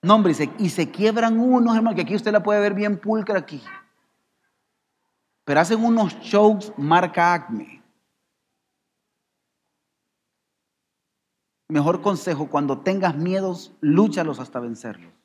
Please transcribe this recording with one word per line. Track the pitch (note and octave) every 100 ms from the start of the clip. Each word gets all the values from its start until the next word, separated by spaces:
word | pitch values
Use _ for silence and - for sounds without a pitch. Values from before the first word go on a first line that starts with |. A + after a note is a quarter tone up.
No, | E3+
hombre, | A3 F#3+
y |
se, | C#3+ D3+ -
y | F#3+
se | - D#3+
quiebran | - G#3 A3 A3+ A3+
unos, | B3 B3 A#3 A3+
hermano, | A3+
que | F3+
aquí | E3+
usted | G3 G#3+
la | G#3
puede | G#3 G#3
ver | G3+
bien | G3 G#3 G3+
pulcra | G#3 A3 G3+ G3
aquí. | D3 C#3+ - - _ _ _ _ _ _ _ _ _ _ _ _ _ _ _ _
Pero | - C#3+
hacen | E3+ A3
unos | A#3 A3+ G3 -
shows | - G3+ G#3+ G#3+ - -
marca | C#3+ E3+ F3+ F3 E3+
Acme. | E3+ B2+ A2 - - _ _ _ _ _ _ _ _ _ _ _ _ _ _ _ _ _ _ _ _ _ _ _ _ _ _ _ _ _ _ _ _ _ _ _ _ _ _ _
Mejor | D#3 D3 F3
consejo, | G3 F#3 - D3+ D3
cuando | C#3+ C#3+ C3+
tengas | - G3 F#3
miedos, | C#3+ E3+ F#3+ F#3+ F3+ - -
lúchalos | D3+ E3 G#3+ E3+ D#3+ B2+
hasta | B2+ B2
vencerlos. | A#2+ A2+ A#2 F#2 E2+ _